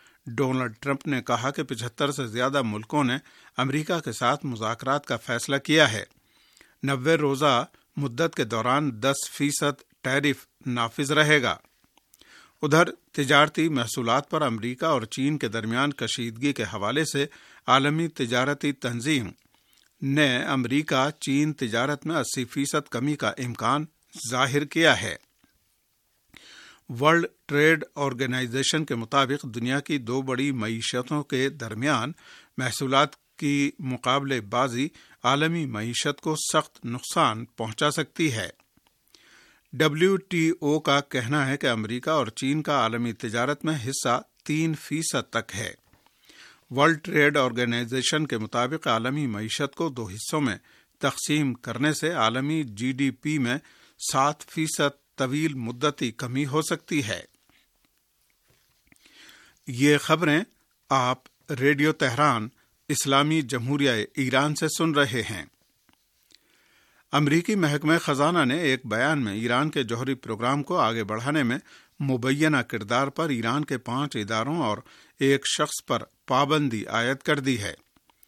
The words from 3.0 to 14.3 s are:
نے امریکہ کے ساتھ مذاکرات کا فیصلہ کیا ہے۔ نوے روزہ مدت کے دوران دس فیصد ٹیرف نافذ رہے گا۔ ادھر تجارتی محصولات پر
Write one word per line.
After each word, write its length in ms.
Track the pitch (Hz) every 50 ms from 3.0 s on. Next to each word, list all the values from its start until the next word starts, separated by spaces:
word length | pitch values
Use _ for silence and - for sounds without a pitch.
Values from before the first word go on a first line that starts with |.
| 143
نے 140 | 120 127 135 - - - - - - _ -
امریکہ 420 | 131 135 131 151 151 - 180 165
کے 120 | - 131
ساتھ 340 | 113 - 123 120 143 - -
مذاکرات 600 | 139 120 107 110 107 117 - - 131 139 147 -
کا 120 | - 131 110
فیصلہ 380 | - - 120 117 - - 139 139
کیا 340 | - - 151 160 151 123
ہے۔ 120 | 110 104 95 - _ _ _ _ _ _ _ _ _ _ - _ _ _ -
نوے 320 | 135 139 131 127 156 165
روزہ 500 | 156 151 139 139 131 151 143 123 120 131 - - _ _ _ _ 143
مدت 380 | 143 131 117 123 165 165 -
کے 80 | - 135
دوران 600 | 107 117 113 113 123 127 147 151 139 117 107 113
دس 260 | 135 139 - - -
فیصد 500 | - - 135 147 139 - 156 147 139 - - _ _ _
ٹیرف 460 | - 131 135 143 143 147 131 - - _ _ _ -
نافذ 460 | 135 123 120 117 113 - - 143 135
رہے 300 | 151 151 151 147 151 147
گا۔ 160 | 120 104 80 - - _ _ _ _ _ _ _ _ _ _ _ _ _ - - - _ _ _
ادھر 220 | - 147 151 165 175 175 - - _ _
تجارتی 580 | - - 143 127 151 143 151 151 - - 156 165
محصولات 600 | 151 127 107 107 - 139 117 113 120 139 143
پر 120 | -